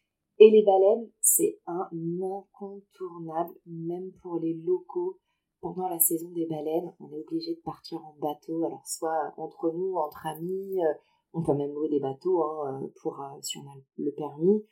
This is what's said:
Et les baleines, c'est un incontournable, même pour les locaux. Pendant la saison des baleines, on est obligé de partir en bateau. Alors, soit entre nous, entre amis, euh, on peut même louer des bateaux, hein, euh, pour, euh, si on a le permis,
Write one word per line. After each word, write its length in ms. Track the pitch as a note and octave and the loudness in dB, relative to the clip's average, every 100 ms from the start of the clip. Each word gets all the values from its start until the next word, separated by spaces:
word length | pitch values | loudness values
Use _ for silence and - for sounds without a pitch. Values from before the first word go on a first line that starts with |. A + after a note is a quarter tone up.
| _ _ _ - | _ _ _ 10
Et 100 | A3 | 12
les 120 | G#3+ G3 | 12 8
baleines, 440 | F#3+ G3 A#3 A3+ _ | 6 6 4 -2 _
c'est 400 | - - E3 - - | 0 2 0 -2 -8
un 200 | F3 - E3+ E3 F3 | -6 -6 -6 -4 -4
incontournable, 1300 | F#3+ G3 G3 _ G3+ G3+ G3 - F3+ E3+ D#3+ D#3+ F3 - E3+ | -4 -6 -10 _ -14 -14 -20 -14 -12 -10 -6 -4 -6 -8 -14
même 460 | E3 E3 F3+ F#3 - | -8 -6 -6 -8 -14
pour 180 | F3+ E3+ | -6 -4
les 140 | E3 | -2
locaux. 680 | E3 E3+ F3+ - F3+ F3+ F#3 _ _ _ _ | -2 0 -2 -2 -4 -4 -6 _ _ _ _
Pendant 260 | E3+ F3 F#3 | -8 -4 -4
la 120 | E3 | 2
saison 300 | - E3 F3 | 2 2 -4
des 140 | E3+ D#3+ | -6 -4
baleines, 460 | D#3 D3+ E3 E3+ - | -4 -2 -2 -4 -12
on 100 | D3 | -14
est 80 | D3+ D#3+ | -14 -8
obligé 300 | E3 E3 E3 | -6 -6 -8
de 60 | |
partir 440 | D#3 - - E3 D#3 | -10 -12 -12 -14 -14
en 80 | D3+ | -8
bateau. 460 | D3+ D3 - E3 D3+ | -6 -6 -8 -4 -4
Alors, 200 | C3+ - | -6 -12
soit 480 | - D#3+ D#3+ C#3 - | -6 -2 -2 -2 -8
entre 340 | D#3 - E3 | -12 -4 -4
nous, 240 | E3 F#3+ F3 | -2 -2 -2
entre 300 | D3+ - D#3+ | -4 -6 -8
amis, 560 | D#3 F3 F#3+ G3 F#3 | -6 -6 -6 -4 0
euh, 100 | D#3+ D3 _ _ _ | 0 0 _ _ _
on 100 | E3+ | -4
peut 120 | D#3 | 0
même 180 | C#3+ C#3+ | 0 -2
louer 140 | D3 D#3 | -4 0
des 140 | D3 | 0
bateaux, 420 | C3+ C3+ F3+ F3 | -2 -4 0 0
hein, 380 | D3+ D#3 C#3 C3+ | 0 -4 -6 -6
euh, 40 | - - | -10 -8
pour, 200 | D#3+ C3+ | -8 -8
euh, 180 | C#3 C#3+ | -12 -12
si 160 | - - | -12 -12
on 20 | |
a 120 | C#3 C#3 C3+ - | -14 -20 -16 -6
le 140 | D3 | -6
permis, 540 | C#3+ C#3+ C#3+ F3 G#3+ G#3+ | -4 -8 0 4 4 0